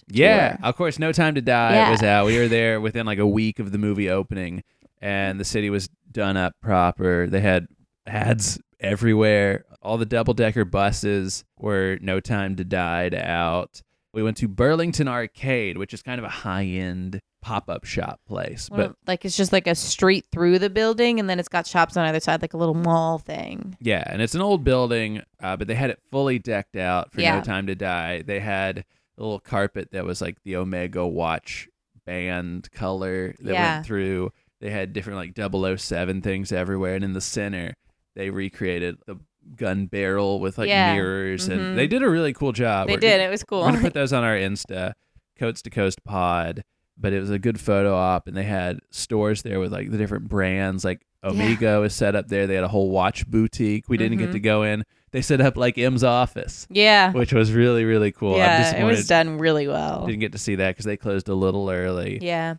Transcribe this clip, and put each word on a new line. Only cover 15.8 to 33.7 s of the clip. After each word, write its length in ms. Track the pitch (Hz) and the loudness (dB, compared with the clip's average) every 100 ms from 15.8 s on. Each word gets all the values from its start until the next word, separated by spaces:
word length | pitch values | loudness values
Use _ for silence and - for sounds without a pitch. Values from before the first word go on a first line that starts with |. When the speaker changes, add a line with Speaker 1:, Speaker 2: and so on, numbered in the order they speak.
| 101 | -8
Speaker 1:
is 80 | 107 | -10
kind 160 | 127 123 | -10 -10
of 60 | 104 | -8
a 20 | |
high-end 920 | - 107 92 95 92 92 90 92 98 _ _ | -8 -4 -4 -2 -4 -4 -6 -6 -10 _ _
pop-up 440 | - 101 - 85 | -6 -6 -6 -10
shop 360 | - - 90 - _ | -8 -6 -6 -10 _
place. 420 | 98 87 117 - | -8 -8 -10 -8
Speaker 2:
One 80 | 202 | -4
Speaker 1:
But 100 | 196 | -4
Speaker 2:
of, 60 | - - | -4 -6
like, 160 | 180 | -6
it's 120 | 190 185 | -4 -2
just, 160 | 185 | 2
like, 140 | 190 180 | 2 2
a 80 | |
street 520 | 175 - - 185 190 - | -2 -2 2 4 4 0
through 300 | 165 175 180 | 2 4 4
the 100 | 202 | 4
building, 480 | 196 220 220 240 233 | 2 2 4 2 2
and 100 | 196 | 0
then 120 | 180 | -2
it's 80 | 170 | -2
got 180 | 175 165 | -4 0
shops 300 | 180 165 175 | 2 2 2
on 80 | 160 | 0
either 140 | 156 | 0
side, 200 | - 160 | 0 -2
like 120 | 165 | -2
a 20 | 165 | -2
little 180 | 165 | 0
mall 440 | 160 170 165 165 160 | 2 2 2 2 -2
thing. 580 | - 156 - 95 190 185 | -6 -10 -10 -12 -12 -6
Speaker 1:
Yeah, 240 | 117 95 78 | -2 0 -2
and 160 | 98 | -4
it's 140 | 113 165 | -2 0
an 40 | |
old 200 | 202 190 | 0 2
building, 600 | 135 127 123 117 107 107 - _ | 2 2 2 0 -2 -6 -12 _
uh, 140 | 95 95 | -6 -6
but 100 | 104 | -4
they 80 | |
had 160 | 113 135 | -2 -2
it 80 | - _ | -4 _
fully 260 | 139 139 127 | -2 0 0
decked 380 | 120 104 - 95 | -2 -4 -4 -6
out 340 | 92 90 - | -2 -2 -2
for 100 | - | -2
Speaker 2:
Yeah. 160 | 165 101 | 0 0
Speaker 1:
No 60 | |
Time 240 | 123 95 98 | -2 -4 -4
to 80 | |
Die. 480 | 95 95 87 82 87 | -6 -4 -4 -4 -6
They 160 | 80 101 | -6 -6
had 460 | 104 98 95 95 - _ _ - | -4 -4 -4 -6 -12 _ _ -12
a 40 | |
little 180 | 110 101 | -8 -8
carpet 480 | - 101 101 101 - | -4 -2 -2 -4 -10
that 140 | 95 | -8
was, 160 | 90 90 | -6 -6
like, 160 | 87 92 | -8 -10
the 100 | 98 | -8
Omega 500 | 90 92 90 90 90 | -6 -4 -4 -4 -4
watch 640 | 87 85 82 80 - - - _ _ _ - | -4 -2 -2 -4 -6 -14 -16 _ _ _ -12
band 640 | 90 90 90 87 90 - | -8 -6 -6 -6 -10 -12
color 640 | - 95 95 95 92 92 - | -8 -6 -4 -4 -4 -6 -8
that 120 | - | -4
Speaker 2:
Yeah. 200 | 180 170 | 0 0